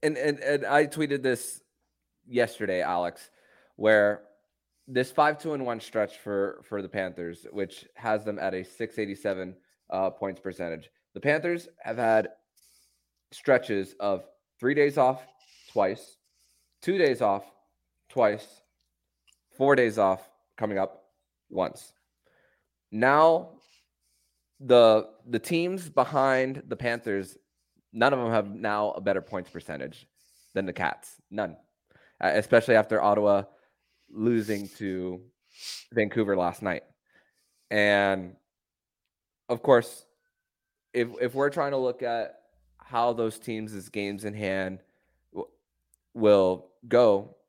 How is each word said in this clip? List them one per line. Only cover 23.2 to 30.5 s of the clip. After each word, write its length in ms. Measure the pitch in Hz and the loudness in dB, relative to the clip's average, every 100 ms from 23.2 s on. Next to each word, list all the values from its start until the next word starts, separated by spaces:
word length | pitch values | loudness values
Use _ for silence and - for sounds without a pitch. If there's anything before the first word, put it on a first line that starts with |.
| 160 165 - - _ _ _ _ _ _ _ _ _ _ | 6 4 -2 -20 _ _ _ _ _ _ _ _ _ _
the, 480 | 135 123 117 107 - - - | 4 8 8 6 2 -16 -6
the 120 | 117 | -6
teams 500 | - 170 175 190 175 | -2 -2 -2 -6 -6
behind 720 | 147 123 147 135 131 131 139 - | -2 0 2 2 0 -2 -6 -10
the 80 | 120 | -6
Panthers, 640 | 127 117 113 98 95 - _ _ _ _ _ | -4 -4 -4 -6 -6 -14 _ _ _ _ _
none 180 | 110 123 | 0 2
of 80 | 135 | 2
them 100 | 117 | 0
have 240 | 113 101 | 0 -2
now 380 | 101 107 104 107 | -6 -4 -2 -2
a 100 | - | -2
better 200 | 95 95 | -2 -4
points 280 | - 101 87 | -4 -10 -10
percentage 560 | 85 - 76 67 - _ _ _ _ _ | -14 -12 -10 -10 -14 _ _ _ _ _